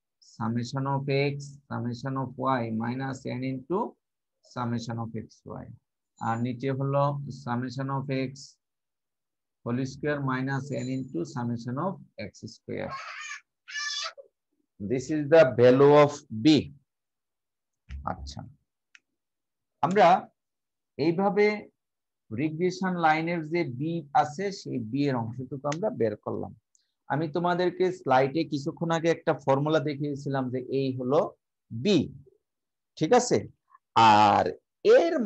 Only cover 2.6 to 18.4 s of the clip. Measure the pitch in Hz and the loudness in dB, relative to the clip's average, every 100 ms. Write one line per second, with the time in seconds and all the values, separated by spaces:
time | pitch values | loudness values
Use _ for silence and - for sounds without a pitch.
2.6 | 113 110 113 131 135 131 123 123 131 131 | -2 -4 -4 -4 -6 -8 -8 -6 -6 -6
3.6 | - 185 339 - _ _ _ _ _ 127 | -4 -4 -4 -8 _ _ _ _ _ -8
4.6 | 120 117 117 117 117 110 - - 98 92 | -4 -4 -6 -8 -8 -10 -12 -18 -14 -14
5.6 | 117 117 _ _ _ _ 113 113 120 120 | -14 -18 _ _ _ _ -4 -2 -4 -4
6.6 | 135 131 139 139 143 143 143 - 123 120 | -4 -2 0 0 0 -2 -8 -10 -6 -6
7.6 | 127 127 135 135 139 131 127 - - _ | -6 -6 -4 -4 -4 -4 -4 -8 -20 _
8.6 | _ _ _ _ _ _ _ _ _ _ | _ _ _ _ _ _ _ _ _ _
9.6 | 117 123 131 - 151 147 135 127 135 135 | -6 -4 -4 -6 -4 -4 -2 -4 -4 -6
10.6 | - 127 127 131 131 165 165 127 120 117 | -6 -6 -6 -6 -6 -8 -8 -6 -6 -6
11.6 | 123 131 185 - - - 104 - 113 - | -6 -6 -6 -8 -14 -14 -14 -14 -18 -16
12.6 | - 101 98 - - - - - - _ | -12 -8 -8 -10 -12 -14 -14 -14 -18 _
13.6 | - - - - - - - _ _ _ | -12 -8 -6 -6 -8 -12 -20 _ _ _
14.6 | _ _ 101 131 - 156 143 165 139 113 | _ _ -4 -4 -2 -4 6 8 8 6
15.6 | 123 131 143 147 143 - - 110 143 143 | 6 8 8 8 6 2 -10 2 4 4
16.6 | 90 - _ _ _ _ _ _ _ _ | 2 -10 _ _ _ _ _ _ _ _
17.6 | _ _ _ 67 69 - 69 - | _ _ _ -10 -8 -8 -10 -14